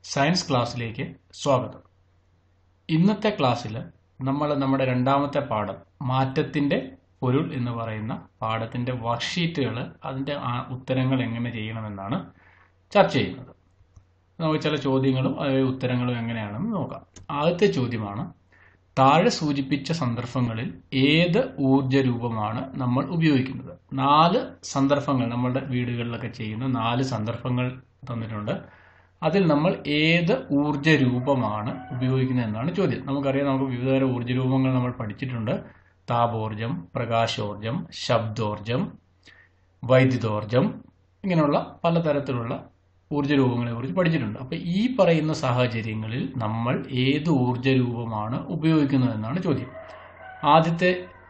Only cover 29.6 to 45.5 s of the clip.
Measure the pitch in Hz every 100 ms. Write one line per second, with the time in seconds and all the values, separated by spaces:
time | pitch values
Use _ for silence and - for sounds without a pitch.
29.6 | 165 196 143 147 156 170 170 262 - 143
30.6 | 147 143 151 151 127 120 131 135 110 107
31.6 | 110 135 - 123 127 131 131 127 113 107
32.6 | 135 135 170 117 - 139 139 135 139 135
33.6 | 135 123 131 135 135 120 120 127 131 131
34.6 | 131 127 123 120 110 104 127 120 110 -
35.6 | - - _ _ - 120 117 110 110 107
36.6 | 113 - - 131 113 117 113 - 104 104
37.6 | 110 147 170 - - 117 110 104 107 104
38.6 | 104 127 226 - _ _ - - _ _
39.6 | _ _ 117 131 131 123 110 107 104 123
40.6 | 202 - - _ _ _ 196 170 147 170
41.6 | - - 170 170 165 143 135 120 117 156
42.6 | - _ _ _ _ 147 139 143 131 117
43.6 | 120 117 135 185 170 160 110 107 - 165
44.6 | 170 185 247 254 175 160 156 156 131